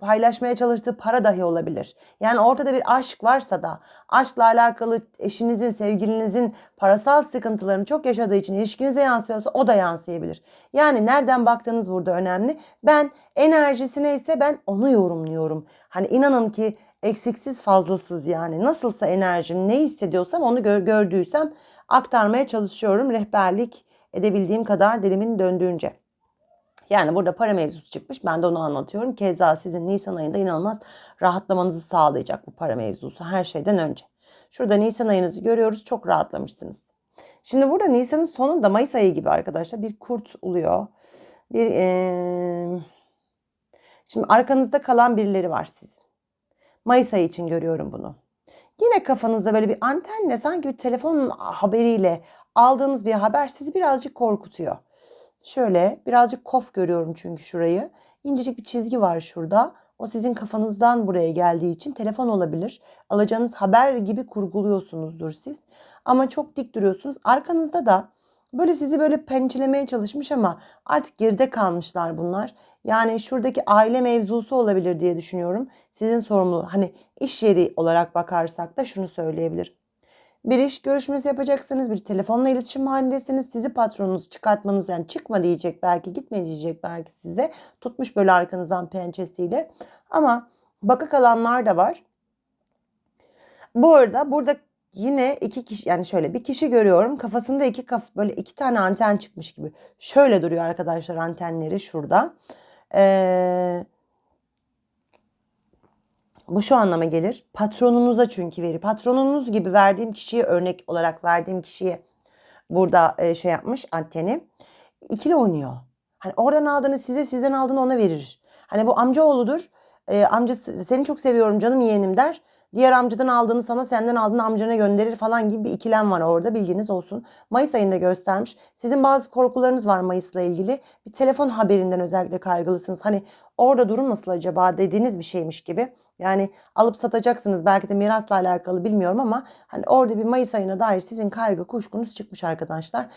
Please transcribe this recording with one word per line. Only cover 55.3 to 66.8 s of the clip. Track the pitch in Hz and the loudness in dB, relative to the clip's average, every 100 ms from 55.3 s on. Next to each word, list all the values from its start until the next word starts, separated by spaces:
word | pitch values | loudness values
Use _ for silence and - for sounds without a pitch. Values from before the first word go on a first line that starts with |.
| _ | _
Şöyle | - - 233 175 185 - - | -12 -4 2 4 2 0 0
birazcık | 240 240 247 | 4 4 0
kof | - 254 247 | -4 -4 -4
görüyorum | - 180 175 165 | -4 -2 -2 -4
çünkü | 165 175 165 | -8 -12 -14
şurayı. | - 175 170 175 294 _ _ _ | -10 -2 0 0 -4 _ _ _
İncecik | 285 269 247 240 | -6 -4 -4 -8
bir | |
çizgi | 214 240 226 247 | -8 -6 -4 0
var | 196 165 | 0 0
şurada. | 160 - 160 202 285 - _ - | -6 -10 -2 2 0 -2 _ -14
O | 220 | -10
sizin | 226 240 | -6 -4
kafanızdan | 233 208 220 220 202 233 240 202 | -4 -6 -4 -4 2 2 2 0
buraya | 180 165 | 0 0
geldiği | 165 175 170 175 | 2 0 0 -2
için | 165 294 | -6 -10
telefon | 254 220 214 240 | -8 -6 -4 -2
olabilir. | 208 170 160 202 - _ - - | 0 -2 -4 -8 -10 _ -20 -4
Alacağınız | 202 214 226 240 | 0 0 0 -4
haber | 240 196 226 269 254 | -2 2 4 4 0
gibi | 196 220 254 | -4 -6 -6
kurguluyorsunuzdur | 214 196 190 202 196 190 165 160 160 160 | -8 -6 -4 -2 -2 -4 -10 -12 -10 -12
siz. | 156 - 294 _ _ _ _ | -12 -16 -18 _ _ _ _
Ama | - 254 262 | 0 0 0
çok | 285 302 - | -4 -10 -8
dik | 247 | -10
duruyorsunuz. | 226 | -2